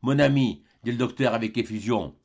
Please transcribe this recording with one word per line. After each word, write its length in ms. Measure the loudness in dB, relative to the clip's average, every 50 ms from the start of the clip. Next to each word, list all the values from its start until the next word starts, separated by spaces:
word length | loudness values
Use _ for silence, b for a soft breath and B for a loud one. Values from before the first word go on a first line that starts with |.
mon 160 | 0 0 2 4
ami, 440 | 4 4 4 4 2 0 -2 -4 b b b b
dit 100 | b -6
le 60 | -2 -2
docteur 360 | -2 -2 -2 0 0 0 0
avec 220 | 0 -2 -2 -2
effusion. 580 | -4 -4 -4 -6 -8 -2 -2 -2 -2 -2 -6 -12 _